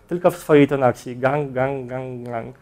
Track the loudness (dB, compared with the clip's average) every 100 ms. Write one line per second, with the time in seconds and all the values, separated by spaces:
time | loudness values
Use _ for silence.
0 | _ -2 0 0 4 6 6 4 2 0
1 | -8 -4 -2 0 -2 -2 -2 -4 -8 -10
2 | -10 -12 -10 -10 -10 -16